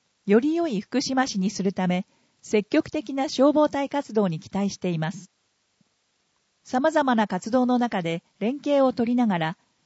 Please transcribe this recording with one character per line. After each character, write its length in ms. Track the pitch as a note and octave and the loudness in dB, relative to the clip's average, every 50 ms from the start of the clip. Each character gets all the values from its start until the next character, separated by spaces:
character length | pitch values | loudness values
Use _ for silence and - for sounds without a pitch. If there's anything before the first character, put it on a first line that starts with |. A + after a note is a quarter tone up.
| _ _ _ _ _ | _ _ _ _ _
よ 140 | - G3 A#3 | 2 4 4
り 160 | A#3+ D4+ D#4+ | 4 4 0
良 140 | E4+ E4+ E4 | 0 0 -2
い 100 | A#3 F3+ | -2 -4
福 220 | G#3+ - - B3 | -4 -4 -4 -4
島 260 | - - C4 C4 B3+ C#4 | -2 -2 0 0 0 0
市 100 | - G3+ | -2 -2
に 120 | F#3 F#3+ | -2 -2
す 120 | - - | -2 -2
る 120 | F#3 G3 F#3+ | -2 -2 -2
た 140 | - F#3 F3+ | -2 -2 -2
め、 200 | F3+ F3+ F#3+ _ _ _ _ _ _ _ | -2 -2 -4 _ _ _ _ _ _ _
積 280 | - - - G#3+ G3+ - | -6 -2 -2 -2 0 0
極 200 | - D4+ D#4+ - | 0 0 0 0
的 240 | - D#4 C4+ - C4+ | -4 -8 -8 -6 -6
な 140 | C#4 C4+ D#4 | -4 -4 -4
消 240 | - - B3+ D4 | 0 2 4 4
防 160 | C#4+ D4+ D4+ D4 | 4 4 2 2
隊 220 | - C#4 C#4 C4+ | 0 -2 -4 -4
活 240 | - C#4+ C#4+ - G#3+ | -4 -6 -6 -4 -2
動 160 | A3 G#3 F#3+ | 0 0 0
に 100 | D#3+ D#3 | -2 -4
期 100 | - - | -8 -6
待 200 | - G3 G3+ G3 | -4 -4 -4 -4
し 80 | G3 - | -4 -4
て 120 | - F3+ | -4 -4
い 80 | F3 D#3+ | -4 -2
ま 140 | D#3+ D#3 | -4 -4
す。 200 | - - - - _ _ _ _ _ _ _ _ _ _ _ _ _ _ _ _ _ _ _ _ _ _ _ _ _ _ _ | -6 -8 -14 -20 _ _ _ _ _ _ _ _ _ _ _ _ _ _ _ _ _ _ _ _ _ _ _ _ _ _ _
様 280 | - - B3+ C#4 D#4+ | -6 -4 0 0 2
々 220 | D4+ D#4+ D4 C4 B3 | 2 2 2 2 2
な 140 | A3 G#3+ G3 | 2 2 0
活 240 | G3 F#3 - A#3 | -2 -4 -4 0
動 140 | G#3+ C4 B3+ | 0 2 2
の 120 | B3 B3 A#3+ | 2 2 2
中 240 | A#3+ A#3 A#3 G3 | 0 0 -2 -2
で 220 | E3+ E3 E3 E3+ - _ _ - | -2 -2 -4 -6 -6 _ _ -6
連 200 | F#3+ A3 C4+ D4 - | -4 -4 -4 -4 -2
携 220 | D4 C#4+ C#4 C4+ | 0 2 4 4
を 80 | C4 - | 2 2
取 180 | - A#3 A3 | 0 0 0
り 40 | B3 B3 | 2 2
な 100 | B3 A3 | 2 2
が 100 | G3 E3+ | 2 0
ら、 200 | D#3+ D#3 - - _ _ _ _ _ | -2 -4 -6 -8 _ _ _ _ _